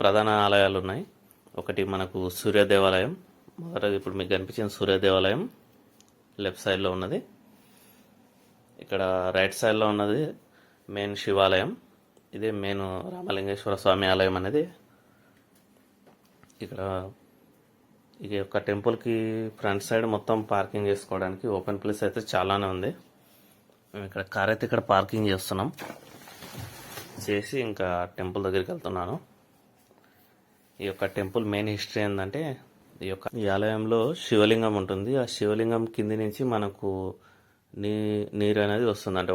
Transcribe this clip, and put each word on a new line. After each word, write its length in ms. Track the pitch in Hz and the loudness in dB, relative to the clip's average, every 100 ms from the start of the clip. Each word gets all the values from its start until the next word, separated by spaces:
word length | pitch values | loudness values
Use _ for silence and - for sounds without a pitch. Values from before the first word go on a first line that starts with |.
ప్రధాన 280 | 101 107 107 107 101 | 6 6 6 4 6
ఆలయాలు 320 | 101 98 95 | 6 6 4
ఉన్నాయి. 200 | 95 120 - _ _ _ _ - | -2 -6 -8 _ _ _ _ -8
ఒకటి 200 | - 98 95 | -4 -2 -2
మనకు 260 | 95 92 95 92 92 | -2 -4 -4 -4 -2
సూర్య 220 | 110 104 101 | 2 4 6
దేవాలయం, 400 | 98 95 92 120 185 - _ _ - | 6 6 4 2 -4 -14 _ _ -16
మొదటగా 320 | 170 180 104 98 | -10 -4 0 -2
ఇప్పుడు 160 | 95 95 | -2 -4
మీకు 120 | 92 95 | 0 0
కనిపించిన 320 | 95 - 104 - | -2 -4 -6 0
సూర్య 180 | 98 95 98 | 2 4 6
దేవాలయం 360 | 95 95 131 233 - _ _ _ _ _ _ _ - | 6 4 2 -4 -10 _ _ _ _ _ _ _ -8
లెఫ్ట్ 200 | 98 92 107 | -6 -4 -2
సైడ్లో 240 | 95 95 92 | 0 0 -2
ఉన్నది. 220 | 92 196 - - _ - _ _ - _ _ _ _ _ _ _ _ - | -4 -6 -8 -18 _ -20 _ _ -20 _ _ _ _ _ _ _ _ -20
ఇక్కడ 180 | - 95 92 92 90 95 | -6 -2 0 0 2 2
రైట్ 180 | 95 - | 0 2
సైడ్లో 260 | 113 110 107 | 2 4 2
ఉన్నది 260 | 104 104 123 - - _ _ _ _ - 101 | 2 2 0 -2 -8 _ _ _ _ -12 -6
మెయిన్ 200 | 101 101 | -6 -4
శివాలయం. 460 | 107 98 95 92 135 247 _ _ _ _ _ 101 | 0 4 6 4 2 -4 _ _ _ _ _ -6
ఇదే 120 | 110 104 | -4 -2
మెయిన్ 200 | 98 98 95 92 - | -2 -2 -4 -6 -8
రామలింగేశ్వర 600 | 180 180 98 98 101 107 98 | -8 -6 -4 -4 -4 -4 2
స్వామి 240 | 98 95 95 | 4 4 4
ఆలయం 220 | 92 95 92 | 4 4 2
అనేది. 220 | 95 147 175 - _ _ _ _ _ _ _ _ _ _ _ _ _ _ _ _ _ - | 0 0 -2 -8 _ _ _ _ _ _ _ _ _ _ _ _ _ _ _ _ _ -16
ఇక్కడ 180 | 95 95 95 92 95 - _ _ _ _ _ _ _ _ _ - 101 | -12 -8 -6 -6 -8 -14 _ _ _ _ _ _ _ _ _ -16 -6
ఈ 20 | 101 | -4
యొక్క 160 | 98 104 - | -2 -4 -2
టెంపుల్కి 480 | 101 113 113 117 113 110 110 110 - | 0 0 0 0 -2 -2 -4 -6 -4
ఫ్రంట్ 240 | 104 98 - | -2 -2 0
సైడ్ 180 | 113 113 104 | 0 2 0
మొత్తం 220 | - 110 107 | 0 0 0
పార్కింగ్ 360 | 101 98 104 101 | -2 -2 -2 0
చేసుకోవడానికి 540 | 98 - 95 92 95 117 95 | -2 -4 -4 -4 -4 -4 -4
ఓపెన్ 220 | 104 101 | -4 -4
ప్లేస్ 200 | 104 104 101 | -4 -2 -2
అయితే 140 | 113 - | -2 -2
చాలానే 340 | 92 95 101 98 92 | 0 0 0 -2 -2
ఉంది. 160 | 107 - - _ _ _ _ _ _ _ _ | -4 -6 -14 _ _ _ _ _ _ _ _
మేము 140 | 104 98 | -14 -10
ఇక్కడ 140 | 98 95 107 | -10 -6 0
కార్ 140 | 101 | 0
అయితే 100 | 110 113 | 0 0
ఇక్కడ 120 | 113 - | 0 4
పార్కింగ్ 340 | 95 95 113 104 | 4 4 2 2
చేస్తున్నాం, 380 | 92 - 95 135 - - - - - - - - - - - - - - - - | 0 -2 -4 -4 -6 -14 -16 -20 -20 -20 -20 -16 -14 -14 -16 -16 -16 -16 -8 -2
చేసి 280 | 101 - 139 113 | -2 -2 -4 -4
ఇంకా 200 | 101 92 87 90 - | -2 -2 -2 -4 -6
టెంపుల్ 260 | 92 98 95 | -4 -2 0
దగ్గరికి 220 | 95 92 | 0 0
వెళ్తున్నాను. 420 | 175 90 92 90 143 - _ _ _ _ _ _ _ _ _ _ _ _ _ _ - | -6 -6 -4 -4 -6 -10 _ _ _ _ _ _ _ _ _ _ _ _ _ _ -10
ఈ 20 | 98 | -8
యొక్క 160 | 95 117 107 | -4 -4 -2
టెంపుల్ 280 | 95 117 107 | -2 -2 0
మెయిన్ 160 | 101 107 101 | -2 -2 -4
హిస్టరీ 260 | - 110 101 | -4 -2 -2
ఏంటంటే, 360 | 98 95 135 156 123 - _ _ - 95 | -2 -4 -6 -6 -8 -14 _ _ -12 -8
ఈ 20 | |
యొక్క, 120 | 95 - 120 | -8 -8 -2
ఈ 20 | 101 98 | 0 2
ఆలయంలో 440 | 107 110 110 117 120 170 - | 2 0 2 2 2 -2 2
శివలింగం 480 | 110 107 113 110 101 | 6 6 6 2 0
ఉంటుంది. 300 | 95 98 107 135 | -2 -4 -2 -2
ఆ 40 | 117 - | -2 -2
శివలింగం 460 | 104 107 113 113 113 - | 0 2 0 0 -2 -2
కింది 220 | 107 107 | -2 -2
నుంచి 200 | 107 104 127 | -2 -2 -2
మనకు 360 | 110 101 - 98 95 95 - _ _ _ _ _ 104 | 0 -2 -4 -4 -4 -6 -10 _ _ _ _ _ -6
నీ-, 460 | 104 107 107 104 104 104 | -4 -2 0 -2 -2 0
నీరు 220 | 104 104 104 | 2 4 2
అనేది 200 | 107 117 | 2 0
వస్తుంది, 260 | 101 101 92 | 0 -2 -2
అంటే 120 | 90 | 2